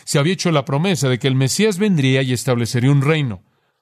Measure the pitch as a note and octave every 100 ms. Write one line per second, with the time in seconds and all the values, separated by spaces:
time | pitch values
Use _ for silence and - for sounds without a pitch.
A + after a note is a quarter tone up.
0 | - D3+ C#3+ F#3+ F3+ D3+ C3 C#3 F#3 D#3+
1 | C#3 B2 C#3 C3 C3+ - A3 F3 G#3+ E3+
2 | C3+ C3 C3+ B2 - A#2+ A#2+ B2+ B2+ C#3+
3 | C3+ D#3+ C3+ F#2 _ _ _ _